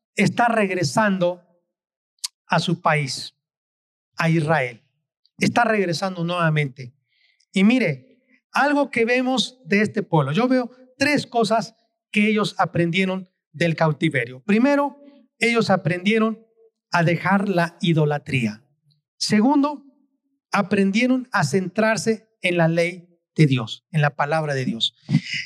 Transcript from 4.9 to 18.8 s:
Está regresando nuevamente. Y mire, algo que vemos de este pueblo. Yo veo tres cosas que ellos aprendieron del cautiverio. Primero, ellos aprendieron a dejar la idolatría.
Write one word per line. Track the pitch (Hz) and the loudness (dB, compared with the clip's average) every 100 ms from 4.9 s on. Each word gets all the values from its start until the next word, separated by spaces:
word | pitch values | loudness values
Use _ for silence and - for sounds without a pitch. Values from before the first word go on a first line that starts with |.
| _ _ _ _ - | _ _ _ _ -4
Está | - 240 | -2 2
regresando | 233 214 180 156 190 180 170 | 2 0 0 -2 -6 -4 -4
nuevamente. | 175 165 151 143 127 127 _ _ _ _ _ _ | 0 0 0 -2 -6 -20 _ _ _ _ _ _
Y | 190 | 2
mire, | 196 254 190 135 - _ _ _ _ | 4 4 2 -4 -10 _ _ _ _
algo | - 269 285 277 | -2 0 2 0
que | 240 226 | 0 0
vemos | 247 254 262 202 - | 0 0 -2 -4 -8
de | - 202 | -2 0
este | 214 214 | 0 -2
pueblo. | 185 160 135 | 0 0 0
Yo | 160 247 | 0 0
veo | 254 247 - - - | 0 -2 -10 -18 -4
tres | 285 269 - | 0 0 -2
cosas | 233 214 220 214 _ _ _ _ | -2 0 0 -2 _ _ _ _
que | 208 208 | -2 0
ellos | 214 190 - | 0 -2 -2
aprendieron | 175 170 170 180 185 190 185 _ _ | -2 0 0 0 -2 -4 -10 _ _
del | 143 170 160 | -4 -2 0
cautiverio. | 160 147 160 143 120 131 | 0 0 -2 -2 -6 -10
Primero, | - 214 277 285 285 285 - - _ - | -2 2 2 2 -2 -6 -20 -20 _ -4
ellos | 226 233 202 | 0 0 2
aprendieron | 185 156 180 190 220 220 220 _ _ _ _ - | 0 0 -2 0 0 0 -4 _ _ _ _ -6
a | 175 | 0
dejar | 170 165 175 196 202 | 2 0 0 0 0
la | 175 170 - | -2 -2 -4
idolatría. | 170 160 151 147 - 135 110 107 _ _ | -2 0 0 -2 -4 -4 -4 -6 _ _